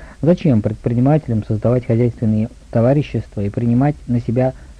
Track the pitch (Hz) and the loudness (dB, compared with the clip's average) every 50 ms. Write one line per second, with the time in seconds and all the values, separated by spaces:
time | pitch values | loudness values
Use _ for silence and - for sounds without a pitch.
0 | - - - - - 147 180 - - 160 123 107 - - 110 - - 120 120 117 | -20 -20 -10 -2 0 2 2 2 2 2 2 2 2 -2 -4 -4 -4 -2 0 0
1 | 123 139 151 160 - - 117 107 101 - 110 104 - 113 123 127 120 - 117 113 | 2 2 2 2 0 -2 -4 -4 -2 -2 -2 -2 0 0 0 0 0 0 0 0
2 | 123 120 117 - - 107 110 107 110 - - - - - - 117 113 123 139 151 | 0 0 -2 -2 -2 0 0 0 -2 -4 -6 -12 -12 -6 -2 0 2 2 2 0
3 | 143 - - 117 110 - - 110 101 104 104 - 120 117 120 123 135 147 147 - | 0 -2 -4 -8 -8 -8 -6 -6 -6 -4 -4 -2 -2 0 2 2 2 0 -2 -4
4 | - - 120 120 120 - 113 127 127 131 - - - - - - | -4 -4 -4 -2 -2 -2 -2 0 0 -2 -2 -6 -12 -20 -20 -16